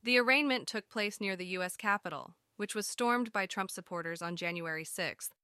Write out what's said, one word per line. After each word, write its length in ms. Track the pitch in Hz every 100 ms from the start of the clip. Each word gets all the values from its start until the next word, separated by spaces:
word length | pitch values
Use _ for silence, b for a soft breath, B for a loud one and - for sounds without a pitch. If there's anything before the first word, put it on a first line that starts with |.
The 140 | 226 247
arraignment 500 | 240 269 294 254 -
took 220 | 226 -
place 320 | 226 208 202
near 160 | 202 190
the 80 | 180
U 140 | 185
S 140 | 180 -
Capitol, 580 | 214 202 180 151 - - _ _
which 180 | 208
was 120 | 214 202
stormed 440 | - - 240 233
by 140 | -
Trump 260 | 190 - 190
supporters 520 | - 185 175 165 165
on 140 | 170 175
January 480 | 175 170 165 156
sixth. 500 | 160 - 170 - - _